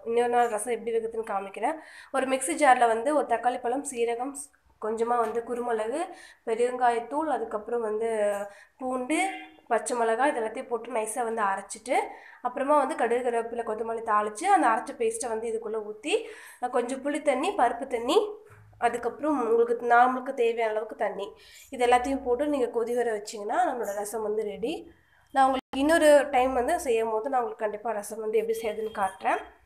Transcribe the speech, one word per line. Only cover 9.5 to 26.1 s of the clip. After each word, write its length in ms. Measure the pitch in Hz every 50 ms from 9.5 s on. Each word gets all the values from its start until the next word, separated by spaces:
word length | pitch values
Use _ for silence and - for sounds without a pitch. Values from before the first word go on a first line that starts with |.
| - - _ _
பச்சை 260 | 240 214 240 - 269
மிளகாய் 340 | 240 233 226 226 226 262 294
இது 100 | 285 240
எல்லாத்தையும் 300 | 220 220 220 269 254 -
போட்டு 220 | 240 226 226 247
நைஸா 320 | 262 226 214 214 - 269 247
வந்து 180 | 226 226 226 214
அரைச்சிட்டு, 520 | 196 190 196 202 - - 220 - 240 269 370 415 - - - - - - -
அப்புறமா 340 | _ 247 - 294 277 277 294 302
வந்து 200 | 277 254 311 -
கடுகு, 260 | 269 226 233 247 247
கருவேப்பிலை, 400 | 247 233 233 226 233 - 233 233
கொத்தமல்லி 400 | 226 214 214 233 226 226 226 226
தாளிச்சு 400 | 226 208 208 208 214 214 - 320 381
அந்த 200 | 403 370 294 247
அரைச்ச 260 | 220 220 - - 262
பேஸ்ட்டை 340 | - 240 220 226 - - 240
வந்து 200 | 226 220 226 233
இதுக்குள்ள 300 | 220 220 - 214 220 220 208
ஊத்தி, 300 | 208 214 - - 294 370 466 - - - - - - -
அஹ், 160 | - - 247
கொஞ்சம் 300 | 262 254 240 247 262 262
புளி 200 | 262 285 294 302
தண்ணி, 280 | 294 294 277 254 294 370 403
பருப்பு 320 | 381 262 233 240 - 269 262
தண்ணி, 320 | - 233 233 247 320 415 427 415 - - - - - - - - - -
அதுக்கப்புறம் 560 | - 240 226 240 - 233 240 - 285 302 302 269
உங்களுக்கு 460 | 247 220 226 233 233 233 240 233 254 240
நார்மலுக்கு 460 | 240 240 247 254 254 254 254 262 262
தேவையான 360 | - 233 233 233 226 233 220
அளவுக்கு 260 | 214 214 226 226 277 -
தண்ணி, 300 | 233 202 175 - 196 208 - - - - - - - -
இது 120 | - 233 247
எல்லாத்தையும் 400 | 240 247 247 247 269 269 269 269
போட்டு 220 | 247 247 240 294 294
நீங்க 200 | 294 277 247 226
கொதி 240 | - 240 226 226 240
வர 160 | 247 233 240
வச்சீங்கன்னா 480 | 220 208 208 - - 214 202 208 240 330
நம்மளோட 320 | 370 330 262 240 220 202 202
ரசம் 300 | 208 208 208 - 226 214
வந்து 180 | 208 214 214 214
ready. 280 | 208 196 190 190 247 330 415 - - - _ _ _ _ _ _ _ _
நான் 120 | 277 269
உங்களுக்கு 360 | 262 269 262 - _ - 269
இன்னொரு 280 | 277 294 320 339 311 302